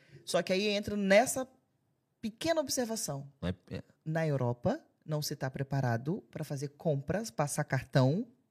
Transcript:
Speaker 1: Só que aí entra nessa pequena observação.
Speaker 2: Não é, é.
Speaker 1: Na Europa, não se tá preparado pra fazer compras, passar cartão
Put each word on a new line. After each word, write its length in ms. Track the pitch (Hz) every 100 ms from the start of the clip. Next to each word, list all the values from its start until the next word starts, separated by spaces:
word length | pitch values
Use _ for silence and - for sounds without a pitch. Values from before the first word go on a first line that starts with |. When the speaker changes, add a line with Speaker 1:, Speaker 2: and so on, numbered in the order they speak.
| - -
Speaker 1:
Só 180 | - 175
que 80 | 180
aí 120 | 190 208
entra 280 | 202 214 208
nessa 500 | 196 202 269 269 254 - _ _ _ _ _ _
pequena 360 | 226 - 320 320
observação. 640 | 277 - 226 220 - 139 139 -
Speaker 2:
Não 80 | 87
é, 40 | - -
é. 120 | 90 - _
Speaker 1:
Na 240 | 156 160 160
Europa, 540 | 139 120 120 - 302 - _
não 160 | - 151
se 160 | 143 147
tá 140 | 131
preparado 720 | - 131 139 127 117 135 220 -
pra 120 | -
fazer 240 | - 143 143
compras, 600 | - 170 139 139 185 226
passar 340 | - 147 -
cartão 640 | 147 131 - 143 131 175 254 _ _